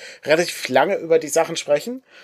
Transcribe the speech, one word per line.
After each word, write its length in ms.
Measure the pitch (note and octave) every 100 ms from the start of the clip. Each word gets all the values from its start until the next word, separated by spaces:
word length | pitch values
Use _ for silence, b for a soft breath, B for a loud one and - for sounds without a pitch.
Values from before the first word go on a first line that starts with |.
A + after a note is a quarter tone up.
| B B
relativ 460 | - D#3+ F3 - -
lange 260 | B2+ D#3+ G3
über 240 | E3 D#3+
die 80 | D#3
Sachen 300 | D#3 D#3+ E3
sprechen. 440 | - D3 A#3 B3+ B B